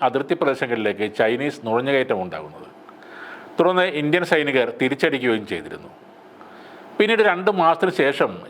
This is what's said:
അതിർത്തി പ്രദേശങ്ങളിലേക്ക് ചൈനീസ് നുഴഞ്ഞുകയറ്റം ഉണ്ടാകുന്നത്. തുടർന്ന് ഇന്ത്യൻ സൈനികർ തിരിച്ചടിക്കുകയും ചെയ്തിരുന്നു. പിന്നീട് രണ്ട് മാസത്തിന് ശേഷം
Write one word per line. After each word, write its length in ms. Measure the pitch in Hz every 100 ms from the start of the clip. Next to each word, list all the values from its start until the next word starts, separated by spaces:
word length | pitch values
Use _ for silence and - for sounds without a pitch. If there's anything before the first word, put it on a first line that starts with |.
| 131
അതിർത്തി 280 | 135 135 139
പ്രദേശങ്ങളിലേക്ക് 640 | 147 127 127 113 107 101 107 -
ചൈനീസ് 420 | 113 123 143 143 117
നുഴഞ്ഞുകയറ്റം 540 | 117 135 139 127 107 180
ഉണ്ടാകുന്നത്. 420 | 156 - - - - - - - - - - - -
തുടർന്ന് 280 | 170 185 185 151
ഇന്ത്യൻ 220 | 151 175 175
സൈനികർ 360 | 165 143 131 117 -
തിരിച്ചടിക്കുകയും 640 | 131 139 165 139 123 113 101
ചെയ്തിരുന്നു. 380 | 87 - - - - - - - - - - - - - -
പിന്നീട് 240 | 208 220 208
രണ്ട് 200 | 175 190 196
മാസത്തിന് 320 | 165 160 185 170
ശേഷം 300 | 139 135 135 87